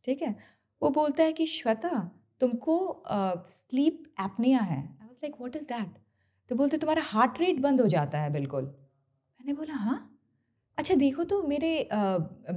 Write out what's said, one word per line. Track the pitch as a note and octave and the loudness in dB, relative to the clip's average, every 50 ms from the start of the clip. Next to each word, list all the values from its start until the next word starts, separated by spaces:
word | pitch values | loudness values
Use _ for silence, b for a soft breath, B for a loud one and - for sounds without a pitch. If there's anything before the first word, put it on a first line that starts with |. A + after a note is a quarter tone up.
| - | -4
ठीक | B3 C#4 - | -4 -4 -2
है? | E4 A#3 G3+ B B B B B B B _ _ | -4 -4 -6 B B B B B B B _ _
वो | - D4 | 0 2
बोलता | C4+ D4+ D4+ D4 C#4 - D#4+ | 2 2 2 2 2 2 2
है | D#4+ | 2
कि | D#4 E4 D#4+ | 2 0 -2
"श्वेता, | D#4 - - - A3+ A3 A3 E4+ F4 E4 G#3+ F3 - - _ _ _ _ - | -2 -2 -2 -2 -2 -2 0 -2 -4 -2 -4 -4 -6 -10 _ _ _ _ 0
तुमको, | B3+ A#3+ A#3 A#3+ - D#4 D#4+ F4+ F#4+ | 0 0 0 0 0 0 0 2 0
अ, | F#4 - - - - - G3+ F#3+ F#3 F3+ F3 - | -2 -6 -8 -6 -4 -2 0 0 -2 -2 -4 -6
sleep | - - - - - B3+ C4 C#4+ D#4+ - - - - _ - | -12 -16 -16 -10 -4 0 2 2 2 2 0 -6 -12 _ -6
apnea | F#3+ G3 - - A#3 B3+ C4+ A#3+ | -6 -4 -2 0 4 4 4 4
है।" | G#3 F3 D3 C3+ C3+ - - - | 2 0 -2 -4 -6 -8 -14 -20
I | G#3+ A#3 | -20 -20
was | B3+ - D#4 | -12 -10 -10
like, | D4 D4 - | -10 -8 -10
"What | B3 B3 C4+ D4+ | -10 -10 -8 -8
is | D4+ - | -8 -6
that?" | A#3+ A3+ G3 F3 - - _ _ _ _ _ _ _ _ _ - | -6 -6 -6 -8 -10 -16 _ _ _ _ _ _ _ _ _ -4
तो | A#3+ | 0
बोलते, | A#3+ C#4+ C#4 D#4 | 2 2 2 2
"तुम्हारा | D4+ D#4 D#4 D#4 E4 D4+ | 0 0 0 0 0 0
heart | - G#3 G#3+ B3 A3+ - - | 0 2 2 2 2 2 2
rate | F4 F#4 E4 C4 | 0 2 2 2
बंद | C4+ C#4+ C4+ B3+ | 2 4 4 4
हो | A3+ | 4
जाता | F#3 F3 D#3 D3 C#3+ D3 D3 | 4 4 2 0 0 -2 -4
है | D3+ D3 D3 | -2 -2 -2
बिल्कुल।" | D3 C#3 C3+ D3 C3+ C3 C3+ - - - _ _ _ _ _ _ _ _ _ _ - | -2 -4 -4 -4 -4 -6 -6 -10 -16 -20 _ _ _ _ _ _ _ _ _ _ -10
मैंने | B3 C#4+ C#4+ | -8 -6 -6
बोला, | D4+ D#4 D4+ D4 | -6 -6 -6 -6
"हाँ?" | A#3 G3+ A3+ C#4+ - - - _ _ _ _ _ _ _ _ _ _ _ _ _ | -4 -2 -2 -2 -4 -6 -12 _ _ _ _ _ _ _ _ _ _ _ _ _
"अच्छा | - - - F#4+ | -2 0 2 4
देखो | C4 C#4 C4+ C4+ D#4+ E4+ | 4 4 4 2 0 -2
तो | F4 G4+ G4+ E4+ | 0 0 0 0
मेरे, | C#4+ C#4+ D4 D#4+ E4 D#4+ D4+ - - | 0 -2 0 0 0 0 -2 -2 -2
अ, | G#3 G#3+ G3+ F#3+ F#3+ F3 D#3+ - - - - - F#3 | -2 0 0 2 0 0 -2 -4 -8 -14 -10 -8 -4